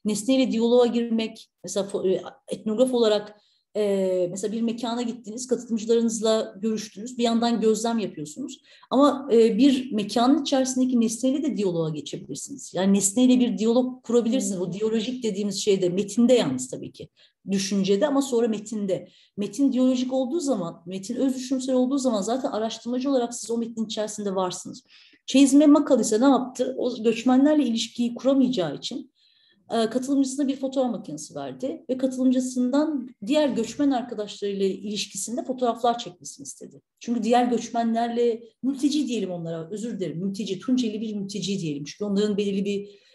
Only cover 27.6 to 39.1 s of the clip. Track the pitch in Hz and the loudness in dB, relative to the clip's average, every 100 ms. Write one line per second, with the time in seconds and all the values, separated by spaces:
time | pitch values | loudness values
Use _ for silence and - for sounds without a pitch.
27.6 | 247 226 - - 240 - 254 277 233 190 | 2 0 -4 -2 -4 0 2 4 4 2
28.6 | 160 139 - 247 - _ _ _ _ _ | -2 -4 -8 -10 -14 _ _ _ _ _
29.6 | - 226 220 254 254 277 262 - 269 269 | -6 -2 0 0 0 2 0 0 -2 -2
30.6 | 262 269 254 190 - 151 - 143 139 127 | -2 0 0 -2 -8 -12 -10 -10 -10 -8
31.6 | 269 330 - 180 262 254 262 254 254 254 | -8 -6 -6 -2 -2 2 2 2 0 -2
32.6 | 247 277 311 285 226 - 202 302 294 214 | 0 2 0 -2 -6 -10 -2 2 2 0
33.6 | 226 - 285 247 - 214 208 - 202 196 | -4 0 0 0 -4 -8 -8 -6 -6 -2
34.6 | 196 190 208 208 - - - 254 302 254 | -2 -2 -6 -6 -6 -8 -8 -6 -6 -2
35.6 | 240 226 240 233 - - - - 139 - | -2 0 0 -2 -6 -14 -18 -16 -16 -16
36.6 | - 135 _ _ 233 240 214 240 247 226 | -18 -20 _ _ -6 -2 2 2 4 0
37.6 | - 233 233 226 233 233 240 226 - _ | -2 -2 0 0 -2 0 0 0 -8 _
38.6 | 254 277 285 302 240 | -6 0 0 0 -2